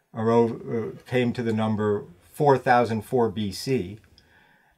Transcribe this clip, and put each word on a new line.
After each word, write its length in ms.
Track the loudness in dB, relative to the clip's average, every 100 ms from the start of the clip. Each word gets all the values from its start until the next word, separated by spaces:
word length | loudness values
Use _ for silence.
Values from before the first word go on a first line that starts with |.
| _
arose, 380 | -4 2 4 2
uh, 460 | -2 -6 -6 -6 -10 -4
came 260 | -2 0
to 100 | -2
the 100 | -2
number 520 | -2 0 0 0 -2 -4 -18 _
four 260 | 0 2 4
thousand 440 | 4 4 4 -2
four 260 | -2 0 0
B 240 | 0 -6
C, 460 | -6 -4 -4 -4 -12 _ _ _ _ _ _ _